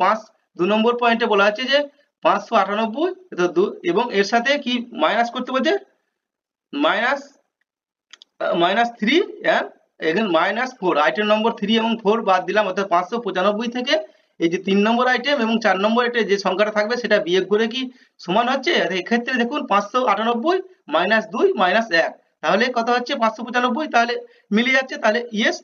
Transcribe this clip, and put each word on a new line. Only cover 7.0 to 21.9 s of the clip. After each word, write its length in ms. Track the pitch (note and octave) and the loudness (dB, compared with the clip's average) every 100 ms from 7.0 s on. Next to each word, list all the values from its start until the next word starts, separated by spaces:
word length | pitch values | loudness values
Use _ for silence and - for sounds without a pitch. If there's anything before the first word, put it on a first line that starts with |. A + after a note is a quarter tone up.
| B3 C#4 - _ _ _ _ _ _ _ _ - - - | 0 -4 -8 _ _ _ _ _ _ _ _ -20 -20 -6
আহ, 100 | E3 E3+ | -2 0
মাইনাস 260 | F3 G#3+ A#3 - | 2 2 -2 -2
থ্রি 160 | G#3+ D#4+ G#4 - D#3+ | 0 0 0 -2 0
and 120 | A3 - - _ - E3 | 0 -2 -12 _ -6 -2
again 180 | F3+ G#3+ D#3+ | 0 0 0
মাইনাস 340 | F#3 A3 B3 - | 0 -2 -6 -4
ফোর, 160 | F3+ D3 D#3 | -2 2 2
আইটেম 200 | F#3 G#3+ | 0 0
নম্বর 200 | G#3+ A3+ - | 2 0 -2
থ্রি 120 | G3+ A3+ | 0 0
এবং 120 | A3+ A3 | 0 0
ফোর 160 | F#3+ A3+ G3 | 0 0 2
বাদ 120 | F#3 F3 | 0 2
দিলাম, 160 | G3+ G3 | 0 0
অর্থাৎ 160 | F#3 G3 | -2 0
পাঁচশো 220 | F3 F3+ A#3 G3 | 0 0 -4 -4
পঁচানব্বই 440 | F3+ G3 G#3 A#3+ B3 | 0 0 0 -4 -4
থেকে 180 | C4+ D#4 - _ _ - | -2 -2 -4 _ _ -4
এই 100 | E3+ | -2
যে 60 | F#3 F#3+ | 0 0
তিন 120 | G3 G#3+ | 2 2
নম্বর 200 | A#3+ B3 | 2 2
আইটেম 240 | A#3+ C#4+ C#4+ | 0 0 0
এবং 100 | A3+ A3+ | 0 0
চার 120 | G#3 F#3 | 2 2
নম্বর 180 | G#3+ A#3 A#3+ | 2 2 0
আইটেম 180 | A#3+ F#3+ | 0 0
যে 60 | G3 | 0
সংখ্যাটা 280 | F#3+ F#3 G#3+ G#3 | 0 0 0 0
থাকবে 160 | G#3 A#3+ | -2 -2
সেটা 140 | G#3 G#3 E3 | 0 0 2
বিয়োগ 180 | F#3 F3 | 0 2
করে 140 | G#3 A#3 | 0 0
কি 60 | C4 B3+ - _ _ | -4 -8 -12 _ _
সমান 220 | - G3+ A#3+ | -2 0 0
হচ্ছে। 200 | C#4 F4 B3+ E3+ F#3 | 0 0 0 0 -4
এক্ষেত্রে 340 | F3+ A#3 C4 B3 | -2 -2 -2 -2
দেখুন 180 | A#3+ D4 - | -2 -4 0
পাঁচশো 280 | G3+ G3+ B3+ A#3 | 0 0 0 0
আটানব্বই 460 | G3 A3+ A#3 D#4 F#4 - _ - | 0 0 0 0 -2 -4 _ -2
মাইনাস 300 | D#3+ F#3 A3 G#3+ | 0 2 0 0
দুই 140 | A3 G4+ A#3 | 0 0 2
মাইনাস 260 | F3+ G#3+ A3+ | 2 2 2